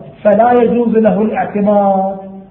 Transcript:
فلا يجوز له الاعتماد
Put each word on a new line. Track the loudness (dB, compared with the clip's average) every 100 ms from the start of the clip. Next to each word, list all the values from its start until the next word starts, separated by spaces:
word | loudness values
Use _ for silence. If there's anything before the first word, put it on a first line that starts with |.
| -18 -4
فلا | 0 2 4 2
يجوز | 2 0 0 2
له | 2 0
الاعتماد | -2 -4 -4 -2 0 2 2 0 -2 -8 -14 -18 -20